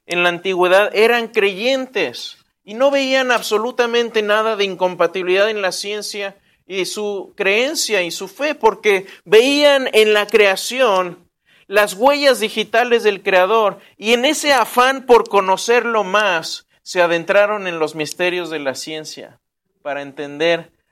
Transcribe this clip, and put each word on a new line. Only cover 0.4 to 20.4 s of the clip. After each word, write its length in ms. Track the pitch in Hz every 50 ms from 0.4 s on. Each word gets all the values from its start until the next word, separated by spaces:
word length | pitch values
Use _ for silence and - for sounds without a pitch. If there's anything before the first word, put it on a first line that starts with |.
| - 190 190 175 180 180 180 190 208 190 -
eran 360 | 190 214 226 240 240 226 220
creyentes 1080 | 226 220 196 202 190 180 220 254 269 262 262 254 - 208 170 127 120 - - - - _ _ _ _ _ _
y 80 | 185 208
no 180 | 226 262 285
veían 400 | 285 277 269 262 262 262 262 254
absolutamente 920 | 247 214 - - 214 208 220 247 247 240 240 233 233 240 240 233 226 220
nada 360 | 214 208 208 214 220 220 220 202
de 80 | 202
incompatibilidad 840 | 196 185 170 185 180 180 165 175 170 175 190 180 175 185 196 202 220
en 120 | 220 208
la 100 | 196 185
ciencia 640 | 175 - - 202 208 208 202 - - 208 202 196 190 _ _ _ _ _ _ -
y 160 | 180 196 180
su 480 | 170 - 208 214 208 208 196 170 - _ -
creencia 640 | 202 190 196 214 247 277 330 269 - - 214 196
y 100 | 175 170
su 160 | 165 - 196 185
fe, 260 | - - 277 302 294
porque 540 | 294 - 226 214 - - 214 202 190 190 - - - _
veían 680 | 170 175 220 240 269 285 294 294 294 285 269 262 - -
en 200 | 214 214 214 214
la 140 | 208 202 208
creación 1000 | - 220 208 196 190 190 - - 233 262 262 233 196 185 185 175 170 - _ _ _ _ _ _ _ _ _
las 280 | - 196 208 208 202 185
huellas 460 | 190 226 277 285 285 294 277 254 208
digitales 640 | 208 214 - 220 214 - - 226 247 247 240 233 208
del 180 | 214 202 185
Creador 560 | - 208 190 180 180 185 220 226 220 196 185 - - _ _
y 180 | _ 196 214 240
en 120 | 240 240
ese 280 | 294 311 - - 294 277
afán 520 | 254 220 214 - 247 247 262 269 269 254
por 240 | 262 254 226 208 -
conocerlo 760 | - 202 190 185 190 180 - - 233 240 226 233 233 220 202
más, 640 | 185 190 208 214 202 180 165 160 - - - - _ _ _
se 180 | _ - - 180
adentraron 680 | 175 170 170 170 165 170 196 202 208 202 214 208 190 185
en 100 | 170 165
los 160 | 156 151 147
misterios 560 | 160 151 147 - - 180 180 175 180 175 160
de 80 | 160 151
la 160 | 143 139 127
ciencia 680 | - - 156 156 156 156 151 - - 110 - 120 _ _ _ _ _ _ _ _ _ _
para 180 | 147 139 143
entender 680 | 139 143 135 156 147 143 143 143